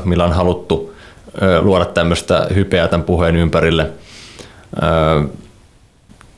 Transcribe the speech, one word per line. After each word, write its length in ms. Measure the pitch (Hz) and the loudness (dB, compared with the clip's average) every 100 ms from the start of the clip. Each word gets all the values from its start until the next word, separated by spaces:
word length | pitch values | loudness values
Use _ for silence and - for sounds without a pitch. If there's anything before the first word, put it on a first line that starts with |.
| 90 | 0
millä 180 | 85 | 0
on 100 | 87 | 2
haluttu, 600 | 85 90 87 - - - - - - - - | 2 0 -2 -2 -4 -4 -16 -20 -20 -18 -2
ö, 200 | 95 85 | 2 2
luoda 240 | 87 92 82 | 4 2 2
tämmöistä 600 | 92 85 85 - 87 80 95 | 0 0 -2 0 0 2 0
hypeä 320 | 95 90 85 | 0 0 0
tämän 180 | 87 78 | 0 0
puheen 300 | 87 85 85 | 0 2 2
ympärille. 560 | 82 82 80 80 76 - - - - - - - - - | 2 2 2 0 -2 -6 -20 -20 -20 -20 -20 -20 -12 -4
Ö, 440 | 80 82 78 78 73 - - - - _ _ _ _ - - | 0 2 2 2 -2 -6 -20 -20 -20 _ _ _ _ -20 -20